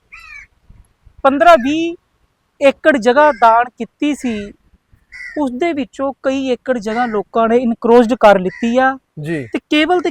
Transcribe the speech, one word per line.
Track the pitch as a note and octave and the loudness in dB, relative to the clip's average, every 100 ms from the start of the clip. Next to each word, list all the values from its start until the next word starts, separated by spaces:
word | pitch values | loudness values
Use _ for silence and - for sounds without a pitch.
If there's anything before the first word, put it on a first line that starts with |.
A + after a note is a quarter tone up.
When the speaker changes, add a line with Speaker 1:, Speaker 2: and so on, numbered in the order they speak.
| _ - - - - _ _ - _ _ _ _ | _ -20 -20 -20 -20 _ _ -20 _ _ _ _
Speaker 1:
ਪੰਦਰਾਂ | C#4 C#4 E4+ E4 | -2 2 4 4
ਵੀਹ | A#3+ D#4 E4 E4+ _ _ _ _ _ - C#4 | 2 -4 -4 -8 _ _ _ _ _ -2 0
ਏਕੜ | C4 D#4+ D4+ | 2 0 0
ਜਗ੍ਹਾ | A3+ B3 D4+ | 2 2 2
ਦਾਨ | C#4+ A#3 A3+ | 4 2 2
ਕੀਤੀ | A#3+ - A3+ - D4 | 0 -6 -14 -6 -4
ਸੀ, | C#4+ B3+ G#3+ G3+ - _ _ _ _ _ - - - | -4 -6 -8 -10 -16 _ _ _ _ _ -20 -14 -6
ਉਸ | C#4+ | -6
ਦੇ | B3 E4+ | -4 -4
ਵਿੱਚੋਂ | D4 A#3+ - C#4 C4 | -4 -8 -6 -8 -6
ਕਈ | C#4 C4+ C4 | -4 -4 -4
ਏਕੜ | A#3+ - B3 | -6 -4 -6
ਜਗ੍ਹਾ | G3+ A3 B3 | -4 -4 -4
ਲੋਕਾਂ | G#3+ F#3+ - A3+ | -4 -4 -2 0
ਨੇ | A#3 | 2
ਇਨਕਰੋਚਡ | A3+ A#3 A#3+ A#3 A3+ | 0 -2 2 4 4
ਕਰ | B3 G#3+ G3 | 4 4 4
ਲਿੱਤੀ | F#3 - A#3 A#3+ | 0 -6 -4 0
ਆ। | C4 C4+ _ - | -2 -2 _ -14
Speaker 2:
ਜੀ। | D3 E3 A#2+ | -8 -8 -8
Speaker 1:
ਤੇ | - - | -10 -4
ਕੇਵਲ | D4+ D#4 F4+ | -2 0 -2
ਤੇ | E4+ | -2